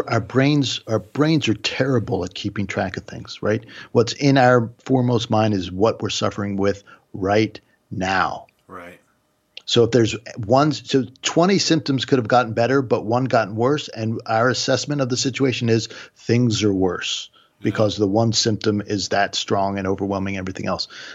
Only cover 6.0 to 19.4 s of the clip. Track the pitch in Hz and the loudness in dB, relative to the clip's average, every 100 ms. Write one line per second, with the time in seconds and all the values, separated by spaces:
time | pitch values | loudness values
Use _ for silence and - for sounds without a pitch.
6 | 101 - 104 - 101 98 98 101 - - | -4 -2 -4 -4 -4 0 0 -2 -8 -20
7 | _ - 95 104 110 - _ _ - - | _ -4 0 2 2 -4 _ _ -12 -6
8 | 92 95 85 - - _ - 92 87 92 | -2 0 0 -4 -14 _ -20 -18 -18 -20
9 | _ _ _ _ _ - - 120 113 120 | _ _ _ _ _ -16 -2 2 4 4
10 | 107 110 - - 101 127 151 139 - 135 | 2 0 -10 -8 2 4 4 0 -2 -2
11 | 123 - - 160 180 196 - 165 - 135 | -2 -6 -2 2 4 2 2 0 0 -2
12 | - 131 113 123 113 107 117 139 131 110 | 0 0 2 2 2 0 2 2 2 -2
13 | 98 120 131 123 98 110 123 147 - - | 0 -2 2 0 0 0 0 0 -4 -6
14 | 110 113 - 113 123 113 - 127 - 147 | -6 -6 -2 0 2 0 0 -2 -2 -2
15 | 123 123 135 120 135 117 113 113 - - | -2 -2 -2 0 0 0 2 2 0 -10
16 | - _ - 123 123 104 104 95 92 87 | -20 _ 0 2 2 2 2 2 0 -2
17 | - - - _ _ _ 113 107 107 92 | -6 -8 -10 _ _ _ -4 0 0 2
18 | 101 104 113 110 117 101 113 101 98 101 | 2 2 2 2 0 0 0 0 -2 -4
19 | - 101 98 - | -2 0 0 -2